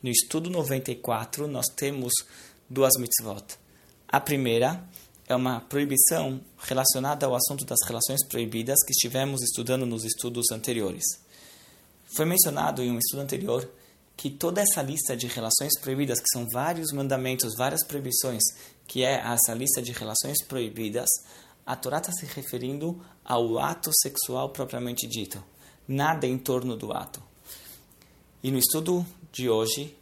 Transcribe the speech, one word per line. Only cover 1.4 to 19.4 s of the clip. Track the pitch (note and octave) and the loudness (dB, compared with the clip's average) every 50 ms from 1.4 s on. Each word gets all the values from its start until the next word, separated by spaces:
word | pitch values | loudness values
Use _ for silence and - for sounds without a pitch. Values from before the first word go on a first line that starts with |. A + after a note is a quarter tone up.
| D3 D3 | -4 -4
nós | C#3+ B2 B2+ - - | -2 -2 -2 -2 -2
temos | - - C#3 C#3+ C#3 B2 A#2+ A#2+ - - - - - - - - - _ _ | 0 -2 -2 -2 -2 -2 0 0 0 -2 -4 -18 -20 -20 -20 -20 -20 _ _
duas | B2+ C3 C3+ C3 B2+ C3 | 2 4 6 6 6 4
mitzvot. | B2 A2+ - - A2+ A2 G2 G2+ - - - - - _ - - - - - - - - | 2 0 0 0 0 -2 -8 -10 -10 -14 -16 -16 -16 _ -20 -20 -20 -20 -20 -20 -4 2
A | - C#3 | 2 2
primeira | - - D3+ C#3 C3 A#2+ A2+ A#2 B2 C3+ E3 F3+ - - - - - - - - - - | 2 2 0 2 4 4 4 4 4 2 2 -2 -8 -14 -18 -20 -20 -20 -20 -20 -4 0
é | C3 | 0
uma | B2+ B2+ B2+ B2+ A#2 | 2 2 0 -2 -2
proibição | - - - C#3+ C#3+ C#3+ C#3+ - - - E3+ E3 D#3 C3+ C3 C3 - - - - | -6 -4 -2 -2 0 2 4 6 6 6 6 2 0 -2 -4 -6 -10 -14 -18 -12
relacionada | - - C3+ C3 B2+ - - C3 B2+ C3+ D3 C#3+ D3 | -6 -2 0 2 4 4 2 2 0 -2 0 2 2
ao | C3+ B2 | 2 2
assunto | A#2+ A#2+ - C#3+ - - | 2 0 0 -2 -4 -6
das | - B2 - - | 0 0 0 2
relações | - A#2 A#2 A#2 - C3 C#3 - - | 2 0 -2 0 0 0 0 -2 -2
proibidas | - A#2+ A#2 A2+ A2+ A2+ A2+ A#2+ C#3 C3+ - | 0 -2 -2 -2 -2 -4 -2 2 4 4 4
que | - | 4
estivemos | C3+ - - A#2+ B2 C3 C3+ C#3 C#3 C3 | 2 2 2 2 2 0 0 0 0 -2
estudando | A#2+ A#2 - - A#2 A#2+ B2+ C3 C3 A#2+ | -2 -2 -2 -2 0 0 0 0 0 0
nos | A#2 A2+ A2 | -2 -2 -2
estudos | A2 G#2+ - - A#2+ A#2+ A#2+ A#2 - | -4 -4 -4 -4 -4 -2 0 0 0
anteriores. | A#2 A2 A2 - B2 A2+ G#2 F#2+ F2+ F2 - - - - - _ - - - - - - - - - - - - _ - - - - | 0 0 -2 -2 -2 0 0 -2 -2 -2 -2 -4 -4 -4 -12 _ -20 -20 -20 -20 -20 -20 -20 -20 -20 -20 -20 -20 _ -20 -20 -8 -2
Foi | - D#3 | 0 2
mencionado | D#3+ F3 F#3 F3+ E3 C#3+ D3 D#3 D#3 D3 C3+ B2+ | 2 6 6 4 4 4 2 0 0 0 0 0
em | B2 | 0
um | A#2+ A2+ | 0 0
estudo | - - - C3+ | 0 -2 -2 -4
anterior | C#3 C3+ - F#2+ F#2 G#2 A#2 - - - - - - - - _ _ _ _ | -4 -4 -4 -4 -2 0 0 0 -2 -4 -14 -20 -20 -20 -20 _ _ _ _
que | - - C#3 | -8 -6 -6
toda | C#3 C#3 - E3 F3+ G3 | -4 0 -2 0 2 4
essa | G#3 G3 - E3+ C#3+ | 4 4 4 2 0
lista | C3+ C#3 C#3+ - - B2+ A#2 | -2 -2 -2 -2 -2 -2 -2
de | A#2+ | -4
relações | A#2+ - B2 A2+ A2+ A2 - C#3 C#3+ - - | -4 -4 -4 0 2 2 2 2 2 0 -2
proibidas, | - C3 C3+ C3+ D3 C3 A#2+ A#2 | 0 -2 0 0 0 0 0 0
que | - - | 2 0
são | - B2+ A#2+ A2 A2+ | 0 0 -2 -2 -2
vários | A#2+ C3+ D#3+ F3 E3 D#3+ D#3 C#3+ | -2 0 0 -2 -2 -2 -4 -2
mandamentos, | C#3 C#3 C3+ C3+ C3 B2+ C3 C3 B2+ B2+ A#2+ G#2+ A2+ | -2 0 0 0 0 0 -2 0 0 -2 -2 0 0
várias | B2+ C3+ D3 E3 - | 0 0 2 0 -2
proibições, | - D3+ C#3+ C#3 C3 A#2+ - - C3 B2 A2 - - - - - - - - _ - | -2 -4 -6 -4 -2 0 0 0 0 2 2 2 2 0 -2 -20 -20 -20 -20 _ -6
que | - B2+ B2+ | 0 2 2
é | B2+ C#3 B2 | 4 2 2
essa | - A#2 A#2+ A#2 | 0 0 2 2